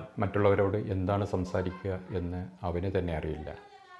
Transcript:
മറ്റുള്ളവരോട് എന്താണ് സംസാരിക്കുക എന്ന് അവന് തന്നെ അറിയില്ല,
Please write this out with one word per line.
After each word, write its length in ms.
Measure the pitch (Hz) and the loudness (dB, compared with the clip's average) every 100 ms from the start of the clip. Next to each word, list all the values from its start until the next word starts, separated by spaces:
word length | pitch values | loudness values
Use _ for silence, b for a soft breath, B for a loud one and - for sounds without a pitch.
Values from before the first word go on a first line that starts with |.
| - - | -4 -2
മറ്റുള്ളവരോട് 580 | 98 101 101 98 98 104 107 | 0 6 6 6 4 2 0
എന്താണ് 340 | 95 92 101 101 | 0 2 2 2
സംസാരിക്കുക 680 | 95 90 98 92 - 98 92 - | -2 0 0 -2 -4 -4 -4 -4
എന്ന് 300 | 95 87 90 92 - | -4 -4 -6 -8 -6
അവന് 260 | 92 87 95 | -2 -2 0
തന്നെ 220 | 92 87 78 | 0 0 -2
അറിയില്ല, 340 | 78 76 76 - - - - - | -2 -4 -6 -10 -16 -20 -20 -20